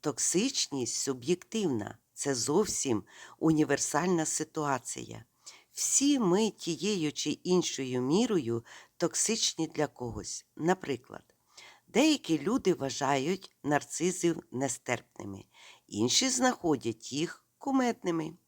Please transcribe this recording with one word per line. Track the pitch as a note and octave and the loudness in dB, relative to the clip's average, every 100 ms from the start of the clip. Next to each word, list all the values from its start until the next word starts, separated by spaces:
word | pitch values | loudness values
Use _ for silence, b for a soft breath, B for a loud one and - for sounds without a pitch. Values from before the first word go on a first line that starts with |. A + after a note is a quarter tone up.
Токсичність | D#3 B2+ - E3+ B3+ - - C#3 A#2 - | -4 -2 0 2 0 0 -2 -2 -2 -2
суб'єктивна, | - B2+ A#2+ F3+ - A3+ F#3+ A#2+ G#2 - _ | -4 -4 -2 -2 -2 -2 0 0 -4 -12 _
це | - C#3+ C3 | -8 -2 -2
зовсім | A2+ D#3 G#3+ - C#3 A2 - B B B | 2 2 2 -2 0 0 -2 B B B
універсальна | D#3+ D#3 D3 C#3 - D3 F3+ F3 D#3 | 2 4 4 2 0 0 2 2 0
ситуація. | - D3+ - D3 C3 - C3+ - A2 A2+ _ B B B | -4 -4 -4 -2 -2 -4 -12 -10 -14 -16 _ B B B
Всі | - - - C#4 C#4+ | -6 0 2 4 4
ми | G3+ F#3 A3 | 4 4 2
тією | - - D3+ F3+ G#3 D3+ | 0 -6 -2 0 0 0
чи | - D3 | -2 -4
іншою | - E3+ F3+ E3 - C3 B2+ | -4 2 2 2 -4 -4 -2
мірою | B2+ E3+ B3 G3 A#2 A#2 B B B _ | 2 2 4 0 0 -4 B B B _
токсичні | E3+ - - A3 - - D#3+ | -2 0 0 0 0 -2 -6
для | - D3 | -2 -4
когось. | - B2 G#2+ F#2 - - - | -4 -8 -8 -10 -12 -16 -4
Наприклад, | D#3 F#3 - C3 _ - _ _ _ B B B B | 0 0 -2 -6 _ -18 _ _ _ B B B B
деякі | G#3 D#4 D4 - D#3+ | 2 4 2 0 0
люди | D3 B3 F#3+ | 0 0 2
вважають | E3+ C#3 A#2 C3+ C#3 C3+ F#3 - _ | 0 -2 -2 0 2 0 -4 -6 _
нарцизів | C#3+ D3 - - F3 - E3+ D#3+ - | 0 0 0 -4 -2 0 0 0 -6
нестерпними, | B2 C3+ - - A#2+ - _ G2+ G2 - B B B B | -4 -4 -4 -4 -6 -6 _ -12 -12 -18 B B B B
інші | G#2 A#2+ - C4 | -2 2 2 2
знаходять | B3+ B3+ B3 F3 C#3 B2 A2 - | 2 2 2 0 2 0 -6 -8
їх | C3+ E3 - _ _ | -6 -6 -8 _ _
кумедними. | C#4+ C4+ B3 - F#3 E3 D#3+ D#3+ | -2 2 2 0 -2 -2 -4 -10